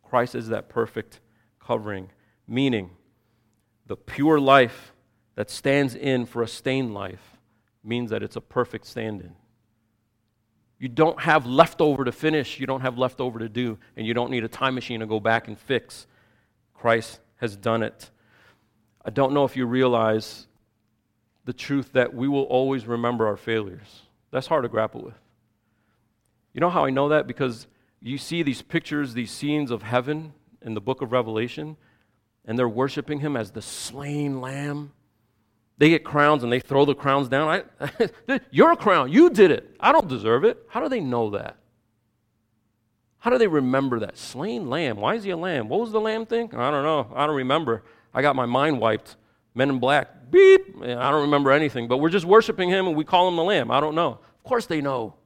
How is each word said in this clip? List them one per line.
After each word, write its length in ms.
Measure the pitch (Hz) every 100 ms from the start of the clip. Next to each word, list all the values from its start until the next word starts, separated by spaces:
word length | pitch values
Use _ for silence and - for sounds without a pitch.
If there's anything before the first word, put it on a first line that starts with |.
Christ 320 | _ 127 123
is 140 | 123 113
that 200 | 107 -
perfect 520 | - 110 - - - _ _ _ _
covering, 460 | - 117 107 98 92 _ _ _ -
meaning 420 | 117 135 117 92 90 _ _ _ _ _ _ _ _ _
the 100 | 101
pure 440 | - - 147 156
life 540 | 135 139 123 - - _ _ _ _
that 160 | - 107
stands 440 | - 143 139 139
in 300 | 113 139 127
for 180 | 120 120
a 60 | 113
stained 460 | - - 131 127
life 420 | 101 98 98 _ _ _ _ _ _
means 260 | 107 120 120
that 120 | 107
it's 120 | 104
a 60 | 117
perfect 460 | - - 120 110 -
stand-in. 500 | - 110 104 87 90 _ _ _ _ _ _ _ _ _ _ _ _ _ _
You 100 | 131
don't 320 | 120 156 -
have 260 | 165 156 120
leftover 580 | 131 160 - 156 135
to 60 | 127
finish, 480 | - 156 156 131 -
you 80 | 135
don't 140 | 135
have 160 | 131 120
leftover 420 | 127 - 127 113
to 100 | 110
do, 300 | 107 123 107 _
and 120 | - 110
you 80 |
don't 160 | 117 123
need 120 | 127
a 60 | 113
time 260 | - 131
machine 260 | 127 - 117
to 60 | 110
go 140 | 110
back 280 | 107 113 113
and 100 | 107
fix. 480 | - 127 - - - _ _ _ _ _ _
Christ 480 | _ 117 113 110 - _ _
has 200 | 120 101
done 260 | 107 113
it. 280 | 110 - - _ _ _ _ _ _ _ _ _
I 60 | -
don't 240 | 110 135
know 100 | 143
if 100 | 135
you 120 | 131 123
realize 800 | 127 131 120 110 110 - - - _ _ _ _ _ _ _ _ _
the 80 | -
truth 400 | - - 143 127
that 220 | 131 120
we 120 | 127 135
will 180 | 139
always 420 | 135 127 135 135 110
remember 400 | 117 120 120 110
our 100 | 101
failures. 640 | - 113 104 90 - - _ _ _
That's 160 | 127 131
hard 160 | 160
to 60 | 120
grapple 320 | 107 110 117
with. 120 | 107 110 _ _ _ _ _ _ _ _ _ _ _ _ _
You 80 | -
know 80 | 175
how 160 | 175 143
I 40 |
know 200 | 135 143
that? 160 | 151 131
Because 400 | 123 131 113 - _ _ _
you 160 | 117 139
see 260 | - 170
these 200 | 147 120
pictures, 500 | - 165 - 147 139
these 180 | 117 113
scenes 400 | - 143 151 139
of 120 | 117
heaven 500 | 107 123 127 151 160 - _ _
in 100 | 113
the 80 | 110
book 220 | 101 131
of 100 | 123
Revelation, 640 | 127 113 110 120 - 151 156 _ _ _ _ _ _ -
and 120 | 117
they're 100 | 123
worshiping 520 | 110 135 147 143 147
him 160 | 147 135
as 160 | 104
the 100 | 110
slain 800 | - - - 123 143 147 143 135
lamb. 520 | 127 135 147 147 143 _ _ _ _ _ _ _ _ _
They 120 | 151
get 140 | 165
crowns 380 | - 147 147 151
and 100 | 120
they 80 | 123
throw 240 | - 139
the 100 | 143
crowns 340 | 131 139 139 131
down. 360 | 135 156 180 - _
I, 600 | 143 - 214 - - 262
<laughs> 100 | -
"You're 220 | 139 294
a 40 | 330
crown. 340 | 214 175 131
You 200 | 185 349
did 200 | 220 185
it. 240 | 127 - _
I 120 | 214
don't 160 | 240 185
deserve 360 | 127 107 120
it." 180 | 202 - -
How 120 | 220
do 80 | 302
they 120 | 254
know 300 | 143 120 110
that? 260 | 101 - - _ _ _ _ _ _ _ _ _ _ _ _ _ _ _ _
How 120 | 233
do 80 | 247
they 80 | 220
remember 540 | 156 127 135 135 120
that? 180 | 104 -
Slain 500 | - 120 185 240 156
lamb. 300 | 143 156 101
Why 160 | 107
is 100 | 226
he 60 | 196
a 60 | 170
lamb? 320 | 180 151 107
What 120 | 160
was 100 | 233
the 100 | 214
lamb 260 | 220 220 220
thing? 280 | 233 233
I 160 | 120 123
don't 140 | 147
know. 260 | 147 156 110
I 120 | - 147
don't 100 | 147
remember. 460 | 127 147 147 113 - _ _
I 80 | 131
got 160 | 143 135
my 100 | 120
mind 320 | 123 147 135
wiped. 380 | 110 110 - - _ _ _
Men 160 | 120 139
in 80 | 135
Black. 520 | 123 143 - - 123
Beep. 460 | 349 190 190 - -
I 280 | 123 120 127
don't 120 | 151
remember 280 | 143 147 135
anything. 380 | 143 151 127 117
But 80 | 127
we're 140 | 156
just 160 | 190 170
worshiping 420 | 214 226 214 180
him 180 | 190 185
and 80 |
we 100 | 156
call 220 | 151 180 185
him 100 | 170
the 60 |
lamb. 280 | 165 196 113
I 100 | 127
don't 140 | 151
know. 240 | 156 165 117 _ _
Of 60 |
course 220 | - - -
they 160 | 160
know. 320 | 143 131 110 -